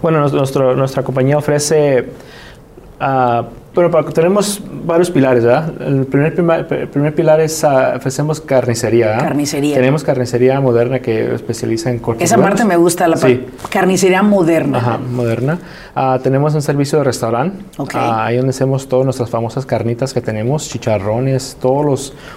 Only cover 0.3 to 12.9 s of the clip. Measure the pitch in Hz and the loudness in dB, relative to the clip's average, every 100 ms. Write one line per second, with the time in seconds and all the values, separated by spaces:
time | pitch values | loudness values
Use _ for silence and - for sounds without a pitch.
0.3 | 143 135 139 131 131 135 135 127 135 131 | 0 0 2 2 2 0 -2 -4 0 2
1.3 | 147 143 147 147 156 147 131 113 - - | 2 0 -2 2 2 4 2 -2 -10 -20
2.3 | - - - - - - - 139 131 123 | -20 -20 -20 -20 -20 -20 -6 -2 2 2
3.3 | 120 117 - - - 175 160 151 156 170 | 0 -4 -12 -6 0 2 2 0 0 2
4.3 | 208 208 - - 139 165 170 175 - 131 | 2 0 -4 -10 -10 -2 0 2 2 4
5.3 | 123 117 131 160 - - 139 131 139 151 | 4 4 2 0 -6 -2 -2 0 0 0
6.3 | - 170 165 - 143 147 143 147 151 160 | 0 2 0 0 -4 -4 -2 -2 0 4
7.3 | 156 156 156 151 131 127 127 139 135 147 | 4 2 0 2 2 2 0 -4 -4 -2
8.3 | 151 - 131 120 117 107 117 113 110 156 | -4 0 0 2 0 2 2 2 0 0
9.3 | 135 143 147 147 139 127 151 151 131 120 | -2 -2 -2 0 2 2 2 0 -2 -2
10.3 | 120 123 135 135 117 120 131 123 110 117 | 2 2 4 2 2 2 0 -2 -2 -2
11.3 | 117 - 110 117 113 - 120 - 113 - | -4 -6 -6 -4 -2 -2 -4 -4 -2 2
12.3 | - 147 202 220 170 170 | 4 4 2 2 4 2